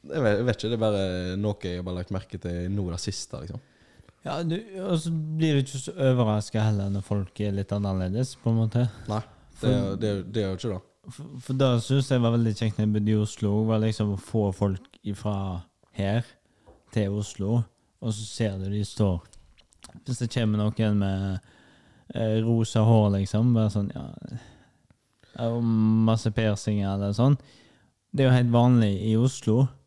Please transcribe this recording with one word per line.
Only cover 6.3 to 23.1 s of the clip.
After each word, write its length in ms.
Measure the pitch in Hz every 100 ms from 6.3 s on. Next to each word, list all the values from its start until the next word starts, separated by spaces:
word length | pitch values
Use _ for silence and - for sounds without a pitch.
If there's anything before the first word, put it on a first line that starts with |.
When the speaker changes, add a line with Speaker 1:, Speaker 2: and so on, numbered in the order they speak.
| 107 - 110
Speaker 2:
heller 280 | 110 104 98
når 140 | 98
folk 360 | 98 104 92 -
er 120 | 104
litt 200 | 98 98
annerledes, 640 | 101 101 95 92 104 127 -
på 160 | 117
en 60 | 113
måte. 280 | 113 120 123 - -
Speaker 1:
Nei, 140 | 107
det 400 | - - - -
Speaker 2:
For 80 | 127
Speaker 1:
er, 260 | 127 98 101
det 140 | 110
er, 120 | 101
det 200 | 90 113
er 40 | 98
jo 100 | 92
ikke 140 | 117
det. 80 | 95 - _ -
Speaker 2:
For, 240 | - 147 139
for 140 | -
da 160 | 131 135 120
synes 300 | - 135 131
jeg 100 | 131
var 120 | 117 117
veldig 180 | 113
kjekt 240 | 104 110 104
når 80 | 107
jeg 80 |
bodde 180 | 107 104
i 60 | 107
Oslo, 340 | 107 - 104 104 110
var 140 | 110
liksom 320 | 110 107 104
å 60 | 98
få 240 | - 113 101
folk 480 | 92 101 95 - -
ifra 340 | 104 98 107 101 95 90 - _ _ -
her 280 | 98 117 - _ _ _ - - _
til 260 | 113 98 104
Oslo, 420 | 104 - 98 120 110 _ _ _
og 120 | 117
så 120 | 104 107
ser 320 | - 110 95
du 80 | 95
de 140 | 104
står, 360 | 101 - 104 87 - - _ _ _ _ - -
hvis 180 | - 123
det 100 | 117
kommer 300 | 127 110 104
noen 380 | 104 - 110 104
med, 480 | 98 95 98 95 _ _ _ _ _ _ _
eh, 280 | - 113 110
rosa 420 | 113 117 113 113
hår, 240 | 110 113 104